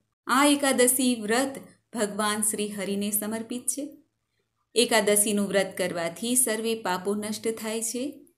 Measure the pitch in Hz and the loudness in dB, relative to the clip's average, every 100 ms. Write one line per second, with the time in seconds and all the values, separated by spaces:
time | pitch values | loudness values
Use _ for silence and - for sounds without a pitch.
0 | _ _ - 247 294 285 277 233 247 254 | _ _ 0 6 6 6 4 4 4 4
1 | 254 233 208 233 269 - - _ _ 233 | 2 0 0 0 0 -4 -16 _ _ -4
2 | 208 196 214 214 214 208 208 208 190 202 | -4 -2 -2 -2 -2 -2 -4 -6 -4 -4
3 | 208 208 208 220 220 247 - - 302 - | -2 -4 -4 -6 -6 -8 -6 -6 -8 -12
4 | _ _ _ _ _ _ _ - 233 226 | _ _ _ _ _ _ _ 2 4 4
5 | 202 208 220 208 196 196 190 - 180 170 | 4 4 2 0 0 0 0 -2 -4 -2
6 | 165 170 233 247 240 220 226 226 190 180 | -6 -4 -2 0 0 0 -2 -2 -2 -4
7 | 185 208 208 214 226 220 220 226 220 247 | -2 -4 -4 -6 -6 -6 -6 -6 -6 -6
8 | 285 - - | -6 -8 -18